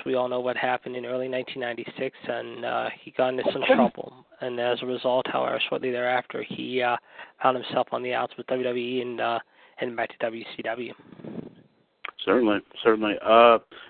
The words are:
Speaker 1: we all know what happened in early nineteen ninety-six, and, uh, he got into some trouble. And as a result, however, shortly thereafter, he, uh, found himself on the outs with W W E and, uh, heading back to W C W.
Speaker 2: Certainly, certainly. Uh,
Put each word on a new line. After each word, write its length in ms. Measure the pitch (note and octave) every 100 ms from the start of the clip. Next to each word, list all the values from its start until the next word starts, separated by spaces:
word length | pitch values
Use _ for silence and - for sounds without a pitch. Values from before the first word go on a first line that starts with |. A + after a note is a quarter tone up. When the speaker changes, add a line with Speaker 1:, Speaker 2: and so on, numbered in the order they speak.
| -
Speaker 1:
we 80 |
all 140 | B2+ B2
know 120 | B2
what 160 | B2 A#2+
happened 400 | B2+ B2+ - B2+
in 100 | A#2+
early 220 | B2+ C3
nineteen 320 | B2+ B2+ C3+
ninety-six, 560 | A#2+ A#2 A#2 - C3 - -
and, 380 | A#2+ A#2 A#2+
uh, 240 | A#2+ A#2+ A#2 -
he 80 | -
got 180 | - B2+
into 160 | B2+ A#2+
some 100 | - -
trouble. 580 | C4 A3+ - - - _ -
And 180 | C3 A#2+
as 200 | A#2+ A#2+
a 40 | B2+
result, 400 | B2 B2+ B2 -
however, 320 | C3 B2+ B2+ -
shortly 220 | C3+ C3
thereafter, 520 | B2 B2 B2+ - B2+ B2
he, 340 | - B2 B2+
uh, 140 | B2 A#2+ - - - -
found 200 | C3 B2+
himself 260 | A#2+ B2+ B2
on 100 | B2
the 120 | B2
outs 180 | B2 B2 -
with 100 | A#2+
W 180 | B2+
W 200 | B2 B2
E 180 | A#2+ B2+
and, 180 | B2 A#2
uh, 180 | A#2 A#2 - _ - -
heading 200 | B2+ A#2
back 120 | A#2
to 60 | -
W 240 | A#2+ A2+ G#2+ -
C 60 |
W. 320 | A2+ A#2 A#2 A#2 - - - - - - - _ _ _ - -
Speaker 2:
Certainly, 360 | - B2 A2+ G2+ - -
certainly. 320 | A#2 A2 G#2+ G2
Uh, 360 | - A2+ A#2 A2+ - - -